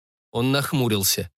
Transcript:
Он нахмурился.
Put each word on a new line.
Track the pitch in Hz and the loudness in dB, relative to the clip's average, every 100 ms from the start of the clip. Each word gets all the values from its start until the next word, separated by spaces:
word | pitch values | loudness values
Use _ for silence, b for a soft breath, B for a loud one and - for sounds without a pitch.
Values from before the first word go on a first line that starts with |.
| _ _ _ | _ _ _
Он | 117 127 | -2 0
нахмурился. | 139 143 139 117 104 95 - 95 | 0 0 0 2 2 0 -2 -4